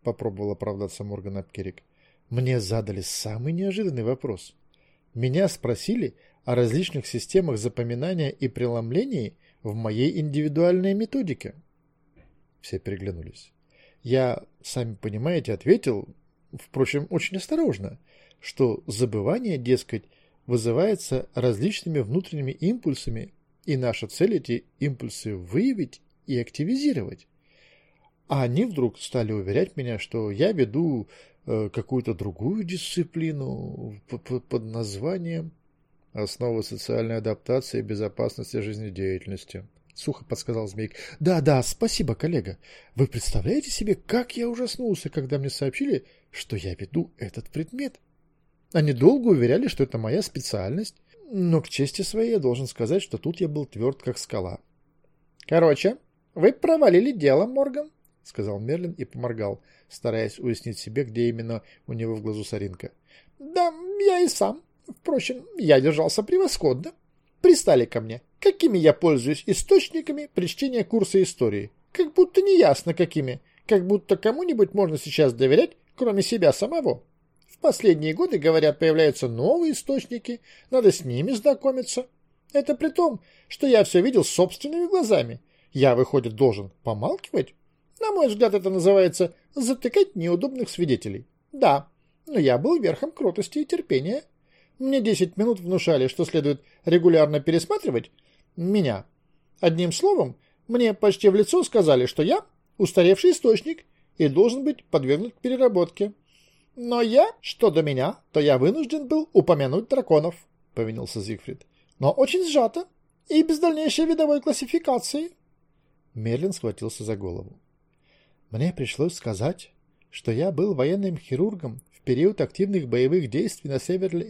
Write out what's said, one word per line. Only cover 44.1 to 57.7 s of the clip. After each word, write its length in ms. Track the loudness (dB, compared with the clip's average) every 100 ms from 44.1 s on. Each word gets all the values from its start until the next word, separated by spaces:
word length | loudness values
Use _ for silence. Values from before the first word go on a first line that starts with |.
| -2 -2 -4
я 140 | -6
ужаснулся, 600 | -4 -8 -4 -4 -4 -6
когда 300 | -8 -4 -4
мне 100 | -4
сообщили, 560 | -4 -4 -4 -2 -2 -4 _ _
что 280 | -16 -8 -8
я 180 | -8 -10
веду 360 | -6 -6 -6 -8
этот 320 | -12 -12 -10
предмет? 500 | -10 -8 -8 -10 -12 _ _ _ _ _ _ _
Они 180 | 0 0
долго 380 | 4 6 6 4
уверяли, 380 | 4 4 2 0
что 160 | -2
это 140 | -4 -4
моя 240 | -4 -4
специальность, 760 | -4 -10 -8 -6 -4 -6 -8 -14 _ -20 -10
но 300 | -4 0 0
к 80 | 0
чести 320 | -4 -4 -4
своей 300 | -6 -2 0
я 80 | 0
должен 280 | 0 -2 -4
сказать, 340 | -4 -2 -2
что 160 | -4 -6
тут 220 | -6 -4
я 80 | -4
был 180 | -4 -8
тверд, 380 | -4 -4 -4
как 140 | -8 -8
скала». 420 | -8 -8 -6 -10 _ _ _ _ _ _ _ _ 0
«Короче, 520 | 4 4 4 0 -2 _ _ _ 2
вы 160 | 2
провалили 600 | 4 2 4 6 6 4
дело, 340 | 2 4 4 2
Морган», 440 | 0 -2